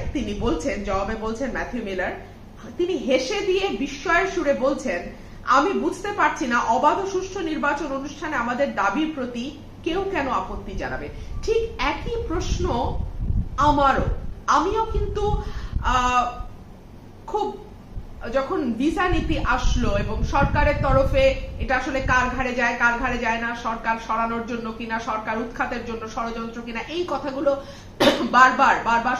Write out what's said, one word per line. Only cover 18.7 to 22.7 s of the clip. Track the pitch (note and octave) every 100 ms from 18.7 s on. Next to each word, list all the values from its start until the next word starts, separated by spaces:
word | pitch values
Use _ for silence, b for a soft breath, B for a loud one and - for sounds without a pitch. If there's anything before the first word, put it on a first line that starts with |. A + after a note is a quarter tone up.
ভিসা | G#3+ C#4+ F#4 F#4
নীতি | D#4+ - C#4+
আসলো | A3+ B3+ B3 B3 A3 G3+
এবং | G3+ G#3+
সরকারের | A#3+ D4 C#4 D4+ D4 C#4+
তরফে | C#4 C4 C4 C#4 C4+ C4 - -
এটা | A3+ B3+
আসলে | C#4+ C4+
কার | - B3+ A#3+ B3
ঘাড়ে | B3+
যায়, | A#3+ A#3+